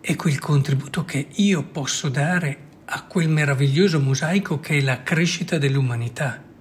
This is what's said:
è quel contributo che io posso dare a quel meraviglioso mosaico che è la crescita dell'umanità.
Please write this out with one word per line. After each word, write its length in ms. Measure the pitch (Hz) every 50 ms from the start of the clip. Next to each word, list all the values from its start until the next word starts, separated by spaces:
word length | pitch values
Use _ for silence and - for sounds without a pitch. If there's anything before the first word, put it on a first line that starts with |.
è 160 | _ - 165
quel 220 | - - 175 139 139
contributo 640 | - - 151 143 135 - 139 131 - - - - 160
che 220 | - - 139 139 -
io 320 | - - 202 202 196 156 131
posso 460 | - - 156 139 127 - - - 151
dare 600 | 123 139 139 160 180 180 175 143 - - - - - - -
a 160 | - - - -
quel 260 | - - 190 165 156
meraviglioso 720 | 160 156 151 143 139 127 143 139 135 156 190 202 165 151
mosaico 600 | 135 135 135 131 - 151 180 202 196 - 175 139
che 180 | - - - -
è 20 |
la 220 | 139 135 127 120 -
crescita 560 | - 175 160 175 170 - - 180 - 175 160
dell'umanità. 840 | 143 139 135 139 135 123 120 117 117 117 - - 156 139 - - - - - -